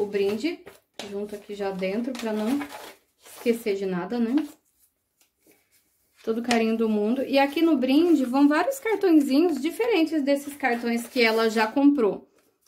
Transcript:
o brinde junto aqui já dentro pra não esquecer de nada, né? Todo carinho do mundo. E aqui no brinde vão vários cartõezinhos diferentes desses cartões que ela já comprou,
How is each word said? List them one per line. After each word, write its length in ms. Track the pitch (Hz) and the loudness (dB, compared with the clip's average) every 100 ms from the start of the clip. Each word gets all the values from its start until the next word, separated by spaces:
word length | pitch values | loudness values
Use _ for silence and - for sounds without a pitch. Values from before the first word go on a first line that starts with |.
o 20 | |
brinde 540 | 202 202 196 220 294 349 - - _ - 202 | -4 -2 -2 -2 -4 -6 -14 -20 _ -16 -10
junto 280 | 202 208 208 | -10 -10 -12
aqui 180 | - | -12
já 160 | 202 196 | -8 -6
dentro 420 | 185 190 202 240 | -4 -4 -4 -4
pra 200 | 247 226 | -6 -4
não 280 | 214 214 285 285 - - - _ _ - - | -2 -2 -4 -6 -14 -18 -20 _ _ -20 -6
esquecer 400 | 240 233 214 196 | -2 -2 -2 -4
de 100 | 190 | -2
nada, 320 | 180 180 240 | -4 -4 -2
né? 160 | 226 285 294 - _ _ _ _ _ _ _ _ _ _ _ _ _ _ _ _ | 0 0 -2 -12 _ _ _ _ _ _ _ _ _ _ _ _ _ _ _ _
Todo 180 | - 226 | -6 -4
carinho 340 | 233 233 220 226 | 0 0 2 0
do 120 | 220 | 0
mundo. 340 | 214 208 262 | 0 0 -2
E 160 | - 277 | 0 2
aqui 240 | 277 330 | 2 2
no 140 | 330 285 | 2 2
brinde 480 | 254 285 349 294 | 2 4 4 2
vão 240 | 247 262 285 | 2 4 4
vários 300 | 302 539 539 | 4 0 -4
cartõezinhos 800 | 453 403 392 311 262 269 349 269 | -4 0 4 4 4 2 2 0
diferentes 640 | 294 339 480 381 320 320 | -4 -2 0 2 0 0
desses 340 | 269 285 - - | 0 -2 -4 -6
cartões 500 | 262 240 233 233 - | -4 -2 -2 -4 -2
que 160 | 254 | 2
ela 260 | 226 220 226 | 2 2 2
já 180 | 220 220 | 0 0
comprou, 640 | 277 285 285 208 156 - _ _ _ | 4 4 4 0 -2 -10 _ _ _